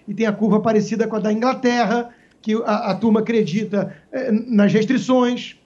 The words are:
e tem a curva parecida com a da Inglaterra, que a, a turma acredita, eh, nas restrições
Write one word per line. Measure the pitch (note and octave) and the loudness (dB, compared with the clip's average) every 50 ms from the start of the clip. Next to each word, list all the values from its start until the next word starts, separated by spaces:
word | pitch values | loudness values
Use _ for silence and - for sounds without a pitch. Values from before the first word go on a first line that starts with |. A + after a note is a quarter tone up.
| - | -14
e | G#3+ | -12
tem | G3+ G#3+ A3+ | -6 -2 -2
a | G#3+ | -2
curva | G#3 G3+ A3 G3 G#3 G#3 | 0 0 0 2 2 2
parecida | - - G#3+ G#3 G3 - A3+ A3+ A3+ | 0 2 0 0 0 0 -2 -4 -4
com | A3 A3+ | -2 -2
a | G#3+ | -4
da | F#3 G#3+ | -2 -2
Inglaterra, | G#3+ A3+ A#3+ C4 C4 C4 C4 A#3+ A#3+ A#3+ A3 F#3+ A#3 A#3+ A#3 A#3+ - _ _ _ _ _ | -2 0 0 -2 -2 0 0 0 2 2 0 0 0 -2 -2 -6 -14 _ _ _ _ _
que | - A3 G#3+ | -4 -2 -2
a, | A#3 - A3 G#3 G#3 - G3+ | -2 0 -2 -2 -2 -2 -4
a | F#3+ | -4
turma | F#3+ A3+ A3+ G#3+ G#3+ | 0 2 2 2 2
acredita, | - - A#3 G#3+ F3+ D3+ F3 A3+ G#3+ - G#3 G3 - - - - _ - | 2 2 2 2 2 2 -2 -4 -2 -2 -2 -2 -2 -4 -8 -16 _ -12
eh, | - C4 - A#3+ | -10 -6 -2 -2
nas | G#3+ A3+ - B3+ A3+ G3+ G3+ F#3 | -2 -2 0 2 2 4 4 4
restrições | D#3 A3 G#3+ B3+ C4+ A#3+ - B3+ B3+ B3+ B3 B3 B3 - - - - _ _ | 4 2 2 2 0 -2 2 2 2 4 4 2 0 -4 -8 -14 -18 _ _